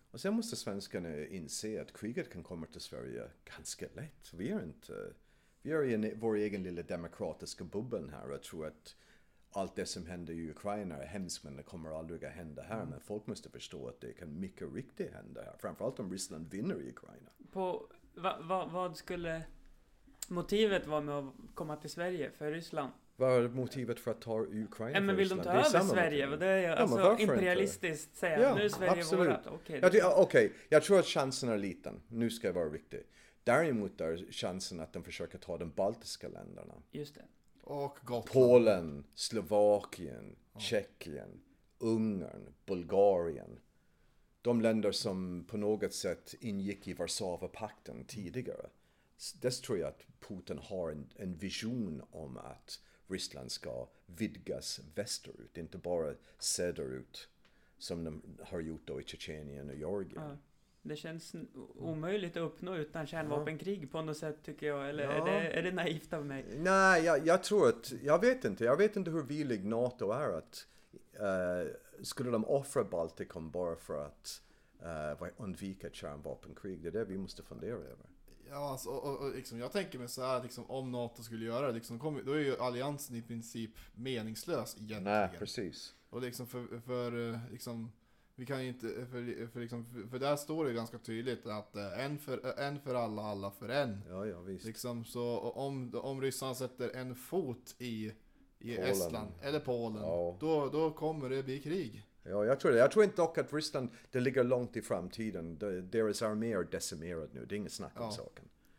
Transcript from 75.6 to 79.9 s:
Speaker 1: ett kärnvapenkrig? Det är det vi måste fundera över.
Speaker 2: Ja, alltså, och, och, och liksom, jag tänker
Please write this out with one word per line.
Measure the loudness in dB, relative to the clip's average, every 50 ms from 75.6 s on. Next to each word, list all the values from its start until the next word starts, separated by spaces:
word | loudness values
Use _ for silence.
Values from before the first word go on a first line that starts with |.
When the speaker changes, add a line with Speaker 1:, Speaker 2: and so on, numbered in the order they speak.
| -8 -8 -8 -8 -10
Speaker 1:
ett | -12 -10
kärnvapenkrig? | -10 -10 -10 -10 -8 -8 -10 -10 -10 -12 -16 -16 -12 -10 -10 -10 -6
Det | -8 -4
är |
det | -4 -4 -4
vi | -2 -4 -6
måste | -6 -8 -10 -14
fundera | -16 -14 -12 -10 -8 -8 -8
över. | -8 -10 -12 -16 -18 -20 -20 -20 -20 -20 -20 -20 -20 -18 -14
Speaker 2:
Ja, | -10 -8 -6 -6
alltså, | -6 -8 -8 -6
och, | -6 -4 -4 -4
och, | -4 -4 -4
och | -6 -6
liksom, | -6 -10 -10 -8 -8
jag | -6 -2
tänker | -2 -2 -4 -2